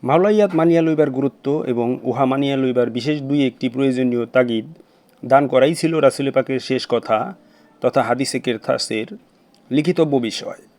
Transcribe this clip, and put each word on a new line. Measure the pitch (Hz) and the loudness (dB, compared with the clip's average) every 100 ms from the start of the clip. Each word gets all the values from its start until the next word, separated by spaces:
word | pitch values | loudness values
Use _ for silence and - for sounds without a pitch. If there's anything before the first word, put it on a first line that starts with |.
মাওলায়াত | 123 151 190 214 202 170 | 2 2 4 2 2 2
মানিয়া | 165 165 | 2 4
লইবার | 160 156 147 | 2 2 0
গুরুত্ব | 127 139 - - 147 - | 2 -4 -4 -4 -2 -2
এবং | 120 120 127 | -2 -2 -2
উহা | 120 120 131 | -4 -2 0
মানিয়া | 135 139 135 | 0 -2 0
লইবার | 131 123 120 | 0 0 0
বিশেষ | 117 123 151 | -2 -4 -4
দুই | 135 147 135 | -2 0 0
একটি | 117 127 | -2 -6
প্রয়োজনীয় | 127 135 127 127 120 117 | -2 -2 0 0 0 0
তাগিদ | 127 123 113 127 165 - _ _ _ 123 | 0 0 -2 -6 -16 -20 _ _ _ 2
দান | 135 143 | 4 4
করাই | 131 135 165 | 4 2 2
ছিল | 165 160 | 0 4
রাসূল | 143 - 139 | 2 2 -2
পাকের | 135 131 131 | 0 -2 -4
শেষ | - 131 - | -2 -4 0
কথা | 117 - 110 120 196 _ _ _ _ | -2 0 -2 -2 -10 _ _ _ _
তথা | 127 139 | -2 0
হাদিসে | 113 123 135 131 | 0 0 -2 -4
কেরথাসের | 123 113 - 127 - 110 110 208 _ _ _ _ _ | -4 -4 -2 -4 -2 -6 -6 -12 _ _ _ _ _
লিখিতব্য | 135 151 170 156 139 | -2 0 0 2 2
বিষয়। | 117 - - - - | -2 -6 -10 -14 -20